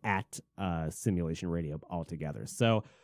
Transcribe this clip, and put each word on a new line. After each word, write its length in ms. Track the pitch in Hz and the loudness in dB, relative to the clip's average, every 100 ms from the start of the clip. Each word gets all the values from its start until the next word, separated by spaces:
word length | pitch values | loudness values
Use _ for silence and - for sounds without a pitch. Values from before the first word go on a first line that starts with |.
at, 360 | 104 95 - - - - | 0 0 -2 -10 -12 -4
uh, 320 | 95 85 80 | -2 0 -2
Simulation 600 | - 113 90 82 80 90 | 0 2 2 2 -2 -2
Radio 300 | 85 76 76 - | -2 -2 -6 -6
altogether. 600 | 87 80 82 78 55 - | -6 -6 -6 -6 -6 -6
So 360 | - 117 110 - - | 2 4 4 2 -10